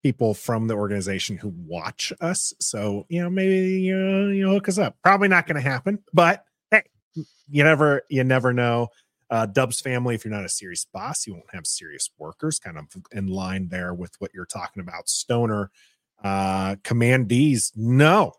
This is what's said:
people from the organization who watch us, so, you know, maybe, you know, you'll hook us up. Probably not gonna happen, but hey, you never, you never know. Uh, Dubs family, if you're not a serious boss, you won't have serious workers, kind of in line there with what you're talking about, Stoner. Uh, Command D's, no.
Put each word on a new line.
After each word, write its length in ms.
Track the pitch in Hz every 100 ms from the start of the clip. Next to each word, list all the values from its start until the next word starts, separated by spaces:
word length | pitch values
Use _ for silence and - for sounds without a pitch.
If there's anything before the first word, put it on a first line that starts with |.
people 320 | 147 120 113
from 340 | 104 - 113 113
the 60 | 107
organization 600 | 104 101 92 95 - 92
who 160 | 107 87 82
watch 460 | 85 87 - - -
us, 340 | 165 190 - -
so, 460 | - 107 104 208 -
you 120 | 170
know, 80 | 175
maybe, 500 | 190 190 190 185 190
you 160 | 185 190
know, 340 | 190 196 202
you'll 240 | 196 190
hook 140 | 202 196
us 100 | 190
up. 200 | 202 -
Probably 240 | 175 196 196
not 180 | 180 -
gonna 140 | 151
happen, 380 | 139 127 190 202 _
but 300 | 160 170 156 _ _ _
hey, 120 | 214 - _ _ 165
you 480 | - _ _ 143
never, 380 | 147 151 151 139 -
you 140 | 139
never 300 | 127 131 127
know. 360 | 123 120 120 117 _ _ _ _
Uh, 160 | 117 110
Dubs 340 | 98 127 117
family, 320 | 139 123 123
if 100 | 113 110
you're 80 |
not 120 | 104 101
a 40 |
serious 360 | - 95 87 -
boss, 320 | 95 160 156 -
you 80 |
won't 200 | 87 -
have 120 | 92 82
serious 440 | - 82 69 - _
workers, 400 | 78 - 156 156
kind 180 | - 80
of 80 | 76 95 -
in 140 | 101 95
line 420 | 95 92 95 90
there 240 | 90 90
with 200 | 90 87 _
what 120 | 98
you're 120 | - 90
talking 360 | 104 101 101
about, 280 | 90 82 -
Stoner. 600 | - - 120 117 104 98 _ _ _ _ _
Uh, 520 | 98 98 95 95 95 101
Command 460 | - 117 117 131 110
D's, 420 | 120 151 123 - 107
no. 580 | 113 127 151 196 175